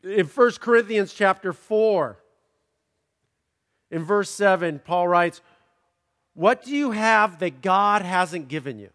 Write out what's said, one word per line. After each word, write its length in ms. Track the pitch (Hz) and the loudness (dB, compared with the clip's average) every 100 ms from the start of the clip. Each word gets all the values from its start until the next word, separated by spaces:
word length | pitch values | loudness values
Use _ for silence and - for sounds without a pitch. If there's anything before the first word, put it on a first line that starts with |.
In 240 | 185 202 160 | -2 -2 -2
First 340 | - 240 - | 2 2 2
Corinthians 520 | - 233 214 220 196 | 0 0 0 -2 -4
chapter 380 | - 196 190 190 | 0 0 0 -6
four, 680 | 165 _ 214 220 196 135 101 _ _ _ _ _ _ _ _ _ _ _ _ _ _ _ _ _ | -10 _ 0 2 0 -4 -8 _ _ _ _ _ _ _ _ _ _ _ _ _ _ _ _ _
in 120 | 165 | -10
verse 260 | 165 208 196 | -2 -2 -2
seven, 500 | - 202 185 170 147 | 0 2 2 0 -6
Paul 280 | - 180 175 | -4 -2 2
writes, 340 | 175 170 - _ _ _ _ _ _ _ _ _ | 2 0 -4 _ _ _ _ _ _ _ _ _
"What 300 | - 185 247 | 0 2 2
do 80 | 240 | -4
you 200 | 285 285 | -4 -2
have 480 | 214 220 220 208 165 | 0 2 4 2 -2
that 220 | 180 131 | -6 -4
God 400 | 190 190 202 208 | -2 2 2 0
hasn't 460 | 180 185 180 170 139 | -2 -2 -2 -4 -8
given 320 | 151 135 110 | -10 -10 -12
you? 120 | 101 | -16